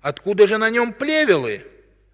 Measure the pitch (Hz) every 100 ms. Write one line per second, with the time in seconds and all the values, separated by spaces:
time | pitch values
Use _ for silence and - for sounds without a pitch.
0 | 143 143 185 196 208 220 220 233 247 -
1 | 285 311 302 175 120 101 90 - _ _
2 | _